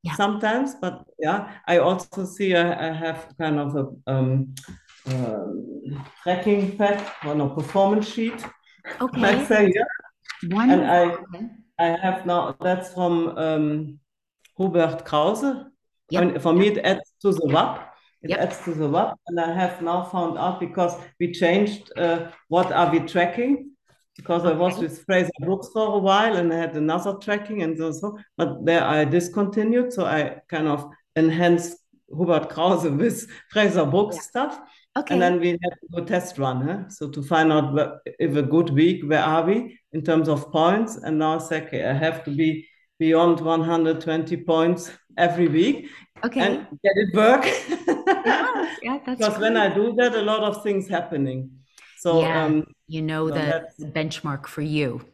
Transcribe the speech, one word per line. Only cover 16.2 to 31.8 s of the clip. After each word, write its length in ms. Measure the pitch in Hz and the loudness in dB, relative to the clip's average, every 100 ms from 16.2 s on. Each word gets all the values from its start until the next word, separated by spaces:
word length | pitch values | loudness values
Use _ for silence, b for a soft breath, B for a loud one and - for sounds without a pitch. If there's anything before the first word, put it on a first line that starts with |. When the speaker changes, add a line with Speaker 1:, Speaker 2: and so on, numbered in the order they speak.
Speaker 2:
I 20 | 175 | 0
mean, 120 | 170 | 0
for 120 | 156 | 2
me, 140 | 170 208 | 4 4
Speaker 1:
Yep. 100 | 208 | 2
Speaker 2:
it 80 | |
adds 280 | - 190 - _ | 0 -2 -4 _
to 100 | 196 | 0
the 140 | 165 151 | 0 2
wap. 400 | 151 240 - B B B B | 2 2 -4 B B B B
It 80 | - | -6
Speaker 1:
Yep. 80 | - | -4
Speaker 2:
adds 180 | 175 - | -4 -4
to 100 | - | -8
the 140 | 156 151 | -4 0
wap. 300 | 160 226 - - | 0 0 -4 -8
And 120 | 170 | -4
I 120 | 165 | -2
have 280 | 175 180 - | -2 -2 -2
now 220 | 170 180 | -2 -2
found 320 | 180 185 170 - | -2 -4 -4 -2
out, 220 | 175 185 | -4 -4
because 340 | 180 - 175 175 B _ | -6 -2 -2 -2 B _
we 140 | 180 | -4
changed, 580 | - 175 185 208 - - - | 2 2 4 2 -2 -12 -4
uh, 340 | 170 170 165 - _ | 0 0 -4 -14 _
what 220 | 170 185 | 0 2
are 180 | - 170 | 2 2
we 80 | 160 | 2
tracking, 680 | - 180 175 - 247 285 - _ _ _ _ - | 0 0 0 0 0 -2 -4 _ _ _ _ -20
because 280 | 139 170 | -2 0
I 80 | 175 | 2
was 220 | 160 180 | 2 0
Speaker 1:
Okay. 80 | 185 | 0
Speaker 2:
with 220 | 160 135 - | -6 -8 0
Fraser 240 | 185 180 - | 0 0 -4
Brooks 280 | 165 190 - | -4 -4 -4
for 220 | 220 214 | -4 0
a 40 | 202 | 0
while 380 | 190 196 226 196 | 4 4 4 2
and 160 | 170 | 0
I 40 | 165 | 0
had 200 | 165 151 | -2 -2
another 380 | 151 170 196 | 0 0 -4
tracking 480 | 196 - 208 208 214 | -6 -4 -4 -4 -4
and 160 | 160 160 | -4 -4
so, 120 | 160 | -6
so, 260 | 156 208 208 B - | -6 -8 -10 B -4
but 300 | 160 - - | -4 0 2
there 180 | 165 | 2
I 200 | - 151 147 | 4 2 2
discontinued. 840 | 175 175 202 196 208 214 240 247 | 2 0 -2 -2 0 2 2 0
So 100 | 196 | -2
I 380 | 175 156 147 - _ | -2 0 -2 -6 _
kind 200 | 160 156 | -4 -2
of 180 | 147 - B _ - | -2 -6 B _ 2
enhanced 640 | 160 160 175 170 170 - | 2 4 4 4 0 -12